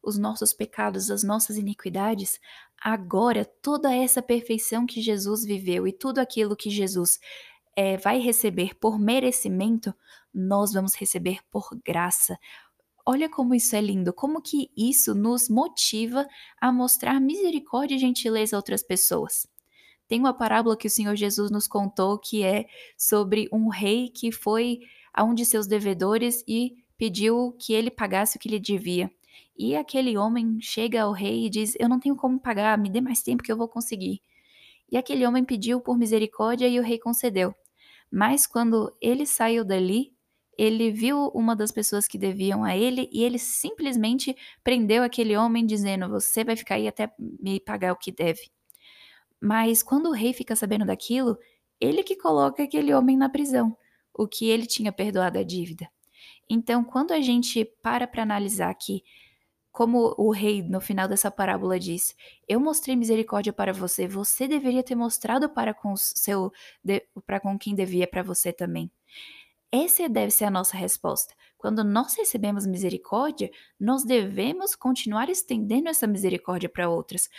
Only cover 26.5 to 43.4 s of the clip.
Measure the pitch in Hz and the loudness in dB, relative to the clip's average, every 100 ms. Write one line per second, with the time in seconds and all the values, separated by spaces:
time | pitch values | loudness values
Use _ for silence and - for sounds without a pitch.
26.5 | 220 247 247 _ _ 226 180 214 233 247 | -2 -2 -6 _ _ -4 0 2 2 0
27.5 | 240 - 220 226 - 208 190 214 - 208 | -4 -2 0 0 -2 -2 0 0 -2 -4
28.5 | 214 190 196 185 180 185 _ _ - _ | -4 -2 -2 0 -2 -2 _ _ -20 _
29.5 | - 220 294 294 269 254 214 208 240 226 | -8 -2 -2 -2 -2 0 0 0 0 0
30.5 | 220 - - 226 226 208 202 196 226 226 | -2 -4 -4 -2 0 0 0 -2 0 -2
31.5 | 214 214 - 240 254 277 277 262 254 262 | -2 -2 0 2 2 0 0 0 -2 -2
32.5 | 208 214 214 202 202 254 233 - 240 - | 0 2 2 2 0 0 -2 0 -2 0
33.5 | 220 233 233 233 214 185 196 _ _ _ | -2 -2 -4 -6 -6 -6 -6 _ _ _
34.5 | _ - - _ 240 254 277 247 247 254 | _ -20 -20 _ -4 -2 0 2 2 2
35.5 | 240 226 247 247 247 233 220 214 - 220 | 0 0 -2 2 2 4 2 0 0 0
36.5 | 240 247 240 233 233 233 233 247 190 185 | 2 2 2 0 -2 -2 -2 0 2 0
37.5 | - _ _ - - _ - 214 277 - | -2 _ _ -20 -20 _ 0 2 4 2
38.5 | 233 233 226 214 - 233 254 294 - 226 | 2 2 2 0 -2 0 0 0 0 2
39.5 | 233 208 190 185 208 269 _ _ _ _ | 0 0 2 2 2 -2 _ _ _ _
40.5 | - 214 220 226 214 233 285 285 - 226 | 0 2 4 2 2 0 2 0 0 0
41.5 | 220 214 - 208 202 208 202 196 190 190 | 2 -2 -2 -2 0 -2 -2 -4 0 0
42.5 | 196 214 185 240 254 247 - 240 247 | 0 0 2 0 0 -4 0 0 0